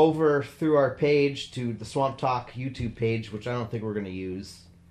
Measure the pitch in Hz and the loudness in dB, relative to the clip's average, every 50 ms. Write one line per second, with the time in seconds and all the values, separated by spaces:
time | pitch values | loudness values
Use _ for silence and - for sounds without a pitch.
0 | 156 160 151 156 160 151 147 139 120 - - - 165 156 151 143 135 127 - - | 8 6 6 4 4 4 4 4 0 -2 -6 -2 0 4 4 4 4 4 2 2
1 | 151 147 147 143 143 143 139 - - - - 131 123 117 107 - 107 107 - 139 | 2 4 4 4 4 2 0 -2 -10 -10 -8 -6 -4 -4 -4 -6 -8 -6 -2 0
2 | 135 135 127 - - 131 123 120 - - - 123 127 131 127 - 120 110 - - | 0 -2 -2 -2 -2 0 0 -2 -4 -8 -10 -10 -8 -8 -8 -6 -6 -6 -4 -2
3 | 117 113 113 113 113 110 104 104 - 123 123 123 117 110 - 110 107 110 101 104 | -2 0 0 -2 -4 -8 -10 -10 -8 -6 -6 -4 -6 -6 -6 -6 -6 -4 -4 -4
4 | 101 95 92 92 92 92 92 98 95 - - - - - - - - - | -4 -6 -6 -6 -6 -6 -6 -8 -8 -12 -16 -20 -20 -20 -20 -20 -20 -20